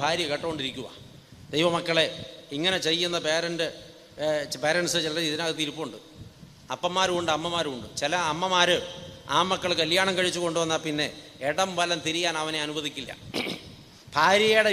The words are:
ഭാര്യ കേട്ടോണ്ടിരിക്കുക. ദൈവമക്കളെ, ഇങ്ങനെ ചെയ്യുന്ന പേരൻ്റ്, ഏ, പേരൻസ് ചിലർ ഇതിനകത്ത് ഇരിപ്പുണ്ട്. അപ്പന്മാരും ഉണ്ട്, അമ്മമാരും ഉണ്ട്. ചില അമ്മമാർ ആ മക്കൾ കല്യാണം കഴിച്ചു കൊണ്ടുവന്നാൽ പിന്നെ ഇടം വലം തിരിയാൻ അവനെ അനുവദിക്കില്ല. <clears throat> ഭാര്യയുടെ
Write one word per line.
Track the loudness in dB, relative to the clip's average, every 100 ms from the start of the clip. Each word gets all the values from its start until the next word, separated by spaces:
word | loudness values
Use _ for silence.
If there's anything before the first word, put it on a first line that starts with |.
ഭാര്യ | 0 0 -2
കേട്ടോണ്ടിരിക്കുക. | -2 -4 -4 -6 -6 -10 -14 -20 -20 -20 -20 -4
ദൈവമക്കളെ, | 2 2 2 2 2 2 -2 -12 -16 -10 -2
ഇങ്ങനെ | 0 0 0
ചെയ്യുന്ന | 0 0 -2 0
പേരൻ്റ്, | 0 0 -2 -4 -6 -16 -20 -18 -4
ഏ, | -2 0 -4 -2
പേരൻസ് | 0 2 2 0 0
ചിലർ | 0 -2
ഇതിനകത്ത് | 0 -2 -2 -4
ഇരിപ്പുണ്ട്. | -4 -8 -10 -18 -20 -20 -20 -20 -18 -10 -4
അപ്പന്മാരും | -2 2 2 2
ഉണ്ട്, | 0 0
അമ്മമാരും | 0 -2 -2 -4
ഉണ്ട്. | -8 -4
ചില | -2 0 0
അമ്മമാർ | 0 2 4 6 4 0 -10 -14 -14 0 2
ആ | 2
മക്കൾ | 0 0 0
കല്യാണം | 2 4 4 2
കഴിച്ചു | 0 0 0
കൊണ്ടുവന്നാൽ | 0 2 0 0
പിന്നെ | -2 -2 -6 -16 -4 -2
ഇടം | 0 0 2
വലം | 0 0 -2
തിരിയാൻ | 0 0 -2
അവനെ | -2 -4 -4
അനുവദിക്കില്ല. | -4 -6 -8 -10 -12 -8
<clears throat> | -6 -6 -8 -14 -20 -20 -20 -4 2
ഭാര്യയുടെ | 4 6 6 6 4